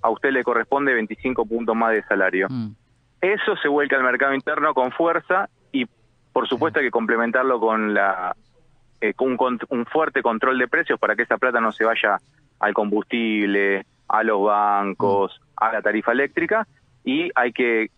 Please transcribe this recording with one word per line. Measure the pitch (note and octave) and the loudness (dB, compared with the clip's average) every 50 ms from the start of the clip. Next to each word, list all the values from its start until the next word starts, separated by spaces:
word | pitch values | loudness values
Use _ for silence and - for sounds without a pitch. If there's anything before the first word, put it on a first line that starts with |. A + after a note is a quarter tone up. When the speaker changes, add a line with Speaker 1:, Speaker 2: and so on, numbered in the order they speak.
Speaker 1:
a | - A2+ | -2 -2
usted | G#2+ - - C#3 | 0 0 0 0
le | C3+ B2+ A#2 | 0 0 0
corresponde | B2 A#2+ A#2 A2 - C#3 C#3 C#3+ C3+ B2+ | 0 0 0 0 0 -2 0 0 0 0
veinticinco | A2+ A2 G#2 A2 - - B2+ B2+ A#2 A2+ | 0 -2 -4 -6 -6 -6 -4 -2 -2 -4
puntos | G#2+ A2+ A#2 A#2 A#2 A2 | -2 -4 -4 -2 0 0
más | A2+ A#2 A2+ | 2 2 2
de | A2 G#2 | 2 0
salario. | - - G#2+ G2 F#2+ F#2 F2+ F#2+ F#2+ F#2+ | 0 0 0 0 0 0 0 0 -2 -2
Speaker 2:
Mm. | C3 B2 A2 G#2 G#2+ - _ _ _ _ _ _ _ - | -2 -4 -6 -8 -10 -14 _ _ _ _ _ _ _ -4
Speaker 1:
Eso | F3 F#3+ G#3+ G3+ - A3 G3 | -2 -2 -2 -2 -2 -2 -2
se | - - D3 | -2 0 0
vuelca | C#3+ D3 D3 C#3 C#3 | 0 0 0 0 0
al | C3+ B2+ | 0 2
mercado | B2+ A#2+ B2 C3+ C#3 | 2 2 2 2 2
interno | C3+ C3+ - D3 D3+ D3+ D3 D#3 C#3 | 0 0 -2 -4 -2 0 0 0 2
con | C3+ B2+ B2+ | 2 0 0
fuerza | - - E3 E3+ E3 E3 - - F3+ F#3+ G3+ - _ _ _ _ | 0 0 0 0 0 0 0 -2 -2 -2 -2 -4 _ _ _ _
y, | - C3+ A#2+ - _ _ _ _ _ _ _ _ | -4 -4 -4 -4 _ _ _ _ _ _ _ _
por | - C3 A#2+ | -2 -2 0
supuesto, | - C3 A#2 D3+ D#3+ - D#3 | 0 0 0 0 0 0 0
Speaker 2:
Sí. | C3+ | 0
Speaker 1:
hay | A#2 | 0
que | |
complementarlo | - A#2 A2+ G#2+ A#2 A2+ A#2 A#2 A2+ B2+ C3 C3+ B2+ A2+ | 0 0 0 0 0 0 0 2 2 2 2 2 2 2
con | A2 A2+ A2 A2 G#2+ G#2+ G#2 | 2 2 2 2 0 0 0
la, | G2+ G2+ G2 F#2+ F2+ F#2 F#2 - - _ _ _ _ _ _ _ _ _ _ _ - | 2 2 0 0 -2 -4 -6 -8 -10 _ _ _ _ _ _ _ _ _ _ _ -6
eh, | A2+ G#2+ - | -4 -4 -2
con | - C3 C3 | -2 -2 -2
un | B2+ A2+ | 0 0
cont-, | C3 B2+ B2 A2 A#2 - | 0 -2 -2 -4 -6 -6
un | C3+ A#2+ A#2 | -4 -4 -4
fuerte | - - D#3+ D#3 D3 - C3 | -2 -2 -2 0 0 -2 -2
control | A2+ A#2+ A2+ A2 - C3 C3 B2+ | 0 0 0 0 0 0 0 0
de | B2+ A#2 | 0 0
precios | - E3 E3 - B2+ - | 0 -2 0 0 -2 0
para | - G#2+ G#2+ | 0 0 0
que | G#2+ | 0
esa | A#2 - A#2 | 0 -2 0
plata | G#2 B2 B2+ A#2+ A#2 | 0 0 0 0 2
no | A2+ A2 | 0 0
se | - - A2 | 0 0 0
vaya | A2+ A2 A2 - G#2 G2 F2+ _ _ _ _ _ _ _ - | 2 2 2 2 0 0 0 _ _ _ _ _ _ _ -2
al | G#2 G#2 G2+ | 0 0 0
combustible, | A2+ G#2+ G#2 G#2 G#2+ - - B2 A#2 A2+ A2 G#2+ G#2 G#2 G2+ G2 G2+ G2+ G2 G2 G2 - _ _ _ _ | 0 0 0 0 -2 -2 -2 -4 -2 0 0 0 0 0 2 2 2 2 2 0 -2 -4 _ _ _ _
a | - - A2 | -2 0 0
los | A2 A2+ G#2+ G2 G2+ | 2 2 2 2 2
bancos, | G#2 G#2 G#2 G#2 G#2 G2+ G2+ G2+ G2+ F#2 - G#2 G2+ G2 G2 G2 F#2+ - - | 2 2 2 2 2 2 0 0 -2 -4 -2 0 2 2 2 0 -2 -4 -10
Speaker 2:
Mm. | _ _ - - A2 | _ _ -4 -2 -2
Speaker 1:
a | A2 | 0
la | A2+ G#2+ | 0 0
tarifa | - G#2+ G#2 A2 - - | -2 0 0 0 0 0
eléctrica. | A#2+ C3 C#3+ C#3+ - E3+ E3+ D#3+ G#3 A3 G#3+ - _ _ _ _ _ _ | 0 0 0 -2 -2 -4 -2 0 0 -2 -2 -4 _ _ _ _ _ _
Y | - B2+ C3 D#3 F3 F3 - | -4 -2 -2 -2 -2 -2 0
hay | B2+ B2 B2 | 0 0 0
que, | - - B2+ A#2+ A2+ A2 A2 - _ | 0 0 0 2 2 2 0 -2 _